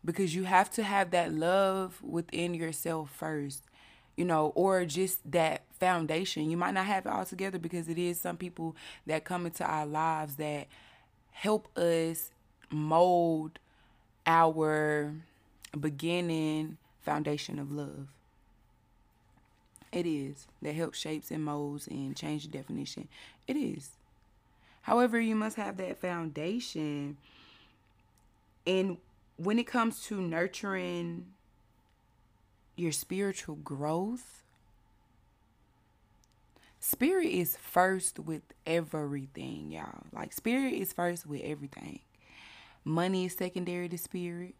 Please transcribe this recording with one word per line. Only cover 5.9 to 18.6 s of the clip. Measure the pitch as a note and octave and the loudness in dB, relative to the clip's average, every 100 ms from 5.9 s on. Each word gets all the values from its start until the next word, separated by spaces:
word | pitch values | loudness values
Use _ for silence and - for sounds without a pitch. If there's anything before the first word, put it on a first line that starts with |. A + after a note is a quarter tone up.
| F3 D#3 D#3 F#3+ - D3+ | 4 2 0 0 -2 0
You | E3+ | 2
might | F3+ | 2
not | F#3+ | 2
have | F#3+ G3 G3 | 2 0 0
it | |
all | G3+ | -2
together | F#3 F3+ F#3+ F#3 | -4 -4 -4 -4
because | E3 E3+ E3 | -4 -6 -4
it | E3 | -2
is | F3 F3 | 0 -2
some | F3+ E3+ | -4 -6
people | F3+ - E3 D#3+ - - - | -8 -6 -8 -8 -16 -16 -2
that | D#3 | -2
come | D3+ F3+ F3 | -2 -4 -4
into | - | -2
our | F3 D#3 D3+ | -2 0 0
lives | D#3 D#3+ D#3+ D3+ C#3+ | 0 2 2 -2 -4
that | D#3 D3 C#3+ - - - _ _ _ | -4 -4 -8 -18 -20 -20 _ _ _
help | - G3+ G#3+ - - | -6 0 0 0 0
us | E3+ E3 E3 E3 - _ _ _ - | 4 4 2 -2 -6 _ _ _ -6
mold | D3+ D3+ D#3+ F3+ F3 E3+ D#3+ D#3 - _ _ _ _ _ _ - | -2 4 6 8 8 6 2 -2 -10 _ _ _ _ _ _ 4
our | E3 E3 D#3+ D#3 D3+ D3+ D3+ D3 D#3 E3 _ _ _ - D3 | 8 8 6 4 4 4 2 0 -6 -14 _ _ _ -10 -4
beginning | D3+ C#3 D#3+ F3 F3 D#3+ D#3 D#3 D#3 D#3+ _ _ | -2 -2 0 2 2 2 2 0 -2 -8 _ _
foundation | - D3+ D3+ D3 - D3 | -2 0 0 -2 -4 -6
of | C#3+ | -6
love. | D3 C#3+ D3 C#3 - _ _ _ _ | -6 -6 -10 -14 -18 _ _ _ _